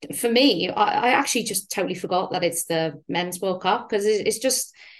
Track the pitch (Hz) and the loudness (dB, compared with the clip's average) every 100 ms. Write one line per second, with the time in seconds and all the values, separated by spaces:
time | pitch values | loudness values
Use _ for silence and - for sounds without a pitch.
0 | - - 233 233 277 180 180 - 202 - | -12 -4 2 4 6 4 0 0 2 2
1 | 240 269 285 247 226 196 - - 180 180 | 2 2 2 0 -2 -4 -6 -4 -4 -4
2 | 180 185 190 180 175 170 - 165 160 147 | -2 -2 -2 0 0 -2 -2 0 -2 -4
3 | - 175 180 180 190 180 185 208 - 214 | -6 -4 -4 -4 -4 -2 0 0 0 -2
4 | 208 208 185 208 262 - - - - - | 2 0 0 0 0 -2 -4 -12 -20 -20